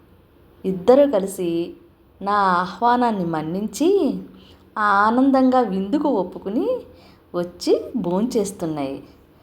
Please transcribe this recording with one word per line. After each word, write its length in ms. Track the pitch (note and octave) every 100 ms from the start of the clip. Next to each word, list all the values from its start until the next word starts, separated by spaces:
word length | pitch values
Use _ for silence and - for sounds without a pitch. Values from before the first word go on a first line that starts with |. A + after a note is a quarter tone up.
| _ _ _ _ _ _ F#3+
ఇద్దరూ 400 | F3+ F#3 C4 C#4+
కలిసి 640 | G#3+ F#3+ - F3 E3+ F3 - _ _ _ _
నా 120 | G3
ఆహ్వానాన్ని 920 | G#3 F#3+ F3 F3+ F#3+ A#3 B3 A#3+ G3+ E3+
మన్నించి 640 | D#3+ D#3 F#3 G#3+ - E4 G4+ C4+ F#3 - - - - _ G#3+
ఆనందంగా 840 | G#3 G3+ G#3+ B3 C#4 C4 C4 B3+
విందుకు 480 | A3 F#3+ G3 C#4+ D4
ఒప్పుకుని 580 | A3 F3+ F3 F#3+ A#3 G#4+ B4 - - - - _
వచ్చి 520 | F3 F3 - D4+ G#4 - A#3+
భోంచేస్తున్నాయి. 1080 | F3 F3+ B3 A#3 F#3+ - E3 D3+ C3+ C#3+ - - _ _